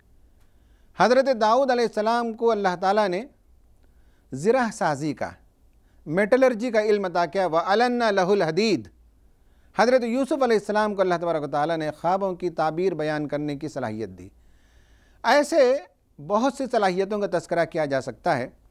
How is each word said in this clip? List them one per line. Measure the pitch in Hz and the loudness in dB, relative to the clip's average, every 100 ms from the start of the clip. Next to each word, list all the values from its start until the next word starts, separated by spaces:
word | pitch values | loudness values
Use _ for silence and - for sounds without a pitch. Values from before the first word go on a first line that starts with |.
| _ _ _ _ _ _ _ _ _ - | _ _ _ _ _ _ _ _ _ 0
حضرت | 196 247 269 247 | 4 4 4 2
داؤد | 214 233 277 | 2 2 2
علیہ | 240 226 | 2 0
السلام | 220 214 233 233 | -2 -2 0 -2
کو | 220 233 | -2 0
اللہ | 214 196 175 | 2 0 0
تعالیٰ | 190 202 208 | 0 2 0
نے | 180 269 _ _ _ _ _ _ _ _ _ _ | -2 -8 _ _ _ _ _ _ _ _ _ _
زرہ | 131 175 254 233 | -4 0 0 0
سازی | - 180 139 151 | -2 -2 -2 -6
کا، | 123 95 90 _ _ _ _ _ _ - | -6 -10 -12 _ _ _ _ _ _ -6
میٹلرجی | 165 208 254 262 226 247 | -2 2 4 4 2 0
کا | 220 | 0
علم | 214 208 190 | 2 0 0
عطا | 175 175 | 0 0
کیا، | 196 185 | 0 2
وَأَلَنَّا | 156 170 208 247 240 226 | 2 2 2 2 2 0
لَهُ | 196 180 | 2 2
الْحَدِيدَ۔ | 208 165 160 226 160 104 _ _ _ _ _ _ _ _ - | 2 2 2 0 0 -4 _ _ _ _ _ _ _ _ 0
حضرت | 220 254 | 4 4
یوسف | 233 247 269 311 | 2 -2 -2 0
علیہ | 254 214 | 2 0
السلام | 202 208 214 196 | 0 -2 -2 0
کو | |
اللہ | 185 175 | 0 0
تبارک | 170 160 | -2 -2
و | 143 | -2
تعالیٰ | 147 156 165 | -2 -2 -2
نے | 156 | -4
خوابوں | - 165 190 196 175 | -4 -2 0 -2 -4
کی | 180 | -6
تعبیر | 165 160 156 190 | -2 -2 0 -2
بیان | 165 151 151 147 | -2 -4 -4 -4
کرنے | 143 147 143 | -6 -6 -6
کی | 151 | -8
صلاحیت | 139 120 110 104 | -8 -8 -6 -10
دی۔ | 90 92 _ _ _ _ _ _ _ _ _ | -12 -20 _ _ _ _ _ _ _ _ _
ایسے | - 277 285 330 247 277 359 _ _ - 147 | 2 2 2 2 4 2 -4 _ _ -20 -4
بہت | 208 262 | 0 0
سی | 262 262 | -2 -2
صلاحیتوں | 233 196 180 190 208 | 0 0 0 -4 -2
کا | 202 175 | -2 -4
تذکرہ | - 170 165 | -2 -2 -2
کیا | 165 147 | -2 -2
جا | 135 | -2
سکتا | 127 117 180 143 | -4 -6 -2 -2
ہے | 123 - _ | -4 -12 _